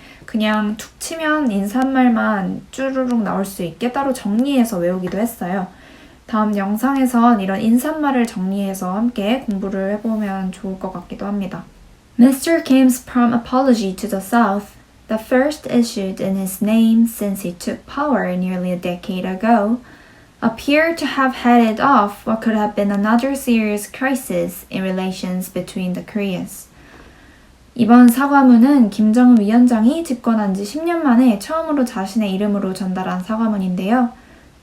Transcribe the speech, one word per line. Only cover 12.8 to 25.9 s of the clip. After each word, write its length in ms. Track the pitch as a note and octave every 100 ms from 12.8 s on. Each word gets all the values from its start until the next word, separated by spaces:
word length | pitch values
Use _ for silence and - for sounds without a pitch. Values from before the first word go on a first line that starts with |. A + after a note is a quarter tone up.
| C4 B3 -
prompt 280 | B3 A#3+ A#3
apology 560 | - B3+ C4+ A3+ G3
to 140 | F#3 A3+
the 140 | G3
South, 500 | - A#3+ A3 G3+ - - _ _ -
the 140 | A3
first 460 | - B3+ C#4+ D4+ -
issued 500 | A#3+ A#3 - F#3+ F#3+
in 140 | F#3+ G3
his 260 | F#3+ -
name 420 | G#3 A3 A3+ A3+
since 420 | A#3 - G3+ F#3+ F3
he 100 | F3
took 300 | - A#3 -
power 420 | - D4 A3+ F#3
nearly 400 | F3+ F#3 F#3 F3+
a 80 | F3
decade 460 | F3+ F3 - F#3 F#3
ago, 520 | F#3+ A3+ A#3 G3+ B3 - - - - - -
appeared 540 | A#3 A3+ - D4 D#4+ E4
to 100 | C#4+
have 380 | - C4 B3
headed 380 | A#3+ A#3+ A3+ A3
off 420 | C4+ C4+ G3+ - -
what 140 | A3
could 160 | A3+ G#3+
have 180 | G#3
been 160 | G#3+ G3+
another 420 | G3+ G#3 A#3 C4
serious 540 | C4+ B3+ A3+ G#3+ G#3 G3+
crisis 760 | - C4 C4 - F3+ F3 - -
in 120 | -
relations 720 | F#3+ F#3+ F#3 F#3 F#3 F#3 F3+
between 400 | F3+ F3+ - F#3